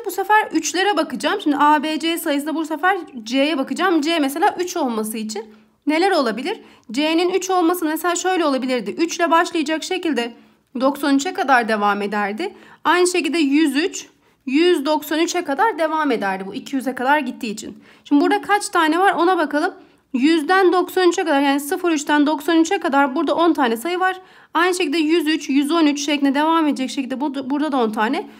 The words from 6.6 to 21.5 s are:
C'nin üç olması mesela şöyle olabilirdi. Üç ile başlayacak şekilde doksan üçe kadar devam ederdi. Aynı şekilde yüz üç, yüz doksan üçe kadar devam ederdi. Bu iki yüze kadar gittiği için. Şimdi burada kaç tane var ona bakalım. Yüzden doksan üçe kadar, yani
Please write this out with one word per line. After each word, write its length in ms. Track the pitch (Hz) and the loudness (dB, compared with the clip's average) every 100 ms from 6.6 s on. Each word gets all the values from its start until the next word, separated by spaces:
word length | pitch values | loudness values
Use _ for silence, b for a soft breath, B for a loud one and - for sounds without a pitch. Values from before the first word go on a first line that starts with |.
| B B B | B B B
C'nin 380 | 233 302 330 359 | -2 0 2 0
üç 200 | 370 370 | 0 0
olması 360 | 370 330 359 311 | 0 2 0 -2
mesela 300 | 311 359 339 | -2 -2 -2
şöyle 300 | 359 370 311 | -2 0 0
olabilirdi. 460 | 262 254 254 196 | 0 -2 -4 -4
Üç 260 | 240 330 - | -4 -2 0
ile 140 | 339 | 2
başlayacak 520 | 330 359 349 294 311 | 2 2 -2 -2 -4
şekilde 500 | - 370 349 254 240 - B B B 247 | -4 -4 -2 -2 -4 -8 B B B -2
doksan 340 | 262 277 294 277 | -2 0 0 0
üçe 180 | 359 | 0
kadar 340 | 370 285 247 220 | -2 2 2 2
devam 340 | 214 208 202 | 0 0 0
ederdi. 520 | 208 208 202 214 349 - B B | -2 -4 -4 -6 -8 -10 B B
Aynı 240 | - 359 359 | 0 2 2
şekilde 300 | 359 302 339 | 2 -2 0
yüz 380 | 277 285 320 269 | 2 4 2 2
üç, 320 | 370 - - _ b b - | -2 -4 -16 _ b b -2
yüz 400 | 277 349 339 285 | 2 4 2 2
doksan 340 | 302 302 311 | -2 -2 -2
üçe 240 | 339 349 | 0 -2
kadar 360 | 349 277 453 330 | -4 0 0 0
devam 320 | 320 311 294 | -2 0 0
ederdi. 320 | 220 196 190 196 | 0 -2 -4 -6
Bu 80 | 262 | -10
iki 200 | - 269 | -6 -6
yüze 200 | 247 254 | -4 -2
kadar 240 | 254 302 | 2 2
gittiği 320 | 254 - 220 | 0 -6 -8
için. 320 | 214 - - B B | -8 -12 -16 B B
Şimdi 180 | - 285 | 2 4
burada 200 | - 403 | 4 2
kaç 280 | 403 403 403 | 2 0 0
tane 300 | 359 311 330 | 0 2 4
var 140 | 392 | 2
ona 240 | 320 339 359 | 4 2 2
bakalım. 360 | 294 339 359 - B B B | 0 0 -2 -6 B B B
Yüzden 600 | 247 285 330 294 381 370 | 0 2 2 2 4 4
doksan 360 | 359 359 370 359 | 4 0 2 2
üçe 140 | 349 | 2
kadar, 180 | 330 277 | 0 2
yani 180 | 285 | 2